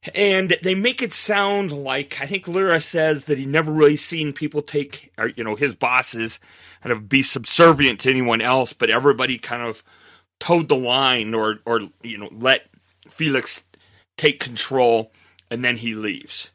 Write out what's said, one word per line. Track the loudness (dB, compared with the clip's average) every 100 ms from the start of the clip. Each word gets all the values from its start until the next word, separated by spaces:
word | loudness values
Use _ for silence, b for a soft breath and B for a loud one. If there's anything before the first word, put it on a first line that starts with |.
| -8 0
And | 2 4 2 0
they | 0
make | 0 0 0
it | -4
sound | -4 0 2 2 0 -2
like, | -4 -4 -4 -4 -8
I | -6
think | -6 -4
Lira | 0 2 2
says | 0 0 2 0 0
that | -4
he | 0
never | 0 0
really | 6 6 6
seen | -4 -4 -4
people | -4 -4 -4
take, | -2 -4 -4 -10 -18 -4
or, | -4
you | -2
know, | -6 -2
his | -2 0
bosses | 0 0 0 -6 -6 -8 B B B B
kind | -4
of | -4 -2
be | -2
subservient | -2 -2 -2 6 6 8 2 2
to | 0
anyone | 0 2 0
else, | 2 2 0
but | -2 0
everybody | 4 4 4 0 -4
kind | -8 -6
of | -6 -10 _ b b b b _
toed | 0 0 4
the | 0
line | 2 2 2 2 0 0
or, | 0 -2 -2
or, | -2 -2 _
you | -14 -14
know, | -14
let | -6 -4 -4 _ _ _ _ -20
Felix | -6 -2 -2 -4 -12 _ b b b b -2
take | -2 -2
control, | -10 -8 -4 2 4 2 -2 b b b _
and | -4
then | -2 -2
he | -6
leaves. | -6 -8 -8 -10 -14 -14